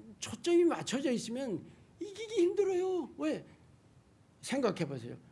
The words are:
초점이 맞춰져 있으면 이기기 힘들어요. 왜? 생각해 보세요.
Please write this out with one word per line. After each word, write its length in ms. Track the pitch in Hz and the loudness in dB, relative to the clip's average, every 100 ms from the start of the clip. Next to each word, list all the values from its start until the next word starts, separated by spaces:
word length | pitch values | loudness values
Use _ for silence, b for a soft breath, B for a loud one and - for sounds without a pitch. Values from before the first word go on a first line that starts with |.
| 226 - | -20 -14
초점이 440 | - 233 349 349 | -10 -4 4 6
맞춰져 460 | 349 233 - 269 277 | 6 4 -2 -2 0
있으면 520 | 226 - 247 269 165 B B B - | 0 -2 -6 -4 -6 B B B -12
이기기 360 | 403 392 440 440 | -10 -8 -2 2
힘들어요. 720 | 349 403 392 359 370 359 254 - | 4 4 2 2 0 -2 -4 -4
왜? 260 | 302 190 B B - - - - _ _ _ _ | -2 -4 B B -20 -20 -20 -20 _ _ _ _
생각해 460 | - 269 233 160 143 | -4 0 0 0 -4
보세요. 320 | 135 120 127 - | -6 -10 -14 -18